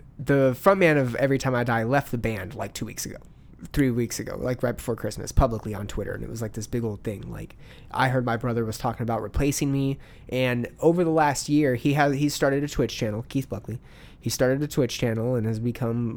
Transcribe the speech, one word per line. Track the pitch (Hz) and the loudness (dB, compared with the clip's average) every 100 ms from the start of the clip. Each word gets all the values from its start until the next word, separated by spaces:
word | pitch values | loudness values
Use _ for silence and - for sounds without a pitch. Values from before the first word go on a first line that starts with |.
| - - | -20 -10
the | 131 139 135 123 | 2 4 4 6
front | 196 196 | 4 6
man | 170 151 | 6 6
of | 127 117 | 2 2
Every | 135 135 | 2 2
Time | 135 123 | 2 0
I | |
Die | 120 117 | 2 0
left | 113 139 - | 2 0 0
the | 127 | -4
band, | 113 107 92 101 | -2 -4 -8 -8
like, | 101 | -8
two | - - | -8 -10
weeks | - 101 | -8 -10
ago, | - - - - - - | -10 -18 -20 -20 -20 -8
three | - 135 | 0 2
weeks | 120 117 - | 2 -2 -4
ago, | 113 95 | -8 -6
like, | 127 123 | -4 -2
right | 120 104 | -2 -4
before | - 113 | -6 -4
Christmas, | 104 - - | -6 -8 -2
publicly | - 131 110 107 | 2 2 0 -6
on | 101 104 | -8 -6
Twitter, | - 95 | -6 -6
and | 98 | -8
it | 110 | -8
was, | 113 | -8
like, | 113 | -8
this | - 104 | -8 -6
big | 120 | -4
old | 113 101 | -4 -6
thing. | 117 101 - | -8 -8 -10
Like, | - - - - - - | -12 -12 -16 -20 -20 -8
I | - 127 | 0 2
heard | 131 120 | 2 0
my | 113 | -2
brother | 127 117 113 | 0 -2 -2
was | 110 | -2
talking | 127 113 | -4 -2
about | 113 113 | -2 -2
replacing | 104 - 143 139 143 | -2 0 0 2 0
me, | 139 135 135 - - - | 0 0 -2 -8 -18 -6
and | 127 127 120 120 - | 0 0 0 -4 2
over | 160 170 | 2 4
the | 165 | 4
last | 160 147 127 - | 4 4 2 2
year, | 147 143 120 | 2 4 2
he | 147 | 2
has, | 143 147 139 | 4 2 2
he | 147 | 0
started | - 143 139 | 2 2 2
a | 143 | -2
Twitch | - 120 - | 0 -2 0
channel, | 113 107 - | -4 -4 -4
Keith | 139 131 | -4 -4
Buckley. | 101 - 113 - - - - | -8 -8 -10 -10 -20 -20 -8
He | 117 | -4
started | - 131 135 | 2 2 2
a | 147 | 0
Twitch | - 123 - | 0 0 0
channel | 123 113 117 127 | -2 0 0 0
and | 110 | 0
has | 113 | 0
become | 120 117 117 117 117 | -2 -2 -2 -2 -2